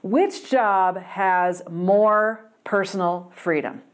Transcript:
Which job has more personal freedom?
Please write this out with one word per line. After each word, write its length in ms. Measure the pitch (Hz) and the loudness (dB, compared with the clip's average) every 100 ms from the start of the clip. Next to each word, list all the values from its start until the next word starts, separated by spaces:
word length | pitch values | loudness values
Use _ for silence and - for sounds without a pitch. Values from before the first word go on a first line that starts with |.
Which 480 | 190 254 392 - - | 0 0 0 -2 -2
job 520 | 262 220 190 185 185 | 0 2 2 0 -2
has 600 | 180 - 190 185 180 180 - | -10 -2 0 2 0 -2 -8
more 800 | 170 180 202 214 214 214 220 - _ - | -4 2 4 4 4 0 -4 -16 _ -4
personal 640 | 202 190 196 175 175 180 | -2 -2 -2 -2 -4 -10
freedom? 480 | - 180 156 135 - - | -8 -2 -2 -2 -12 -20